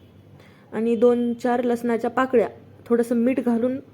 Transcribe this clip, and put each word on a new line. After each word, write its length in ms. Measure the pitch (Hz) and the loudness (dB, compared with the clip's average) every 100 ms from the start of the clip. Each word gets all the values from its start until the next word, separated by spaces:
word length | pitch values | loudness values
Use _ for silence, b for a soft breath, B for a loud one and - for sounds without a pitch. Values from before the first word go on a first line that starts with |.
| - - - - b b b | -20 -20 -20 -20 b b b
आणि 220 | 214 226 233 | -4 -2 4
दोन 380 | 240 240 240 | 4 4 0
चार 300 | 240 247 247 | -2 -2 0
लसणाच्या 460 | 247 240 240 226 240 | 0 -2 -2 -2 -2
पाकळ्या, 380 | 262 269 233 180 - - - - | -2 2 2 0 -4 -20 -20 -2
थोडंसं 300 | 233 233 240 | 0 0 0
मीठ 240 | 240 262 | 0 0
घालून 380 | 240 226 254 262 - | 0 0 -2 -4 -10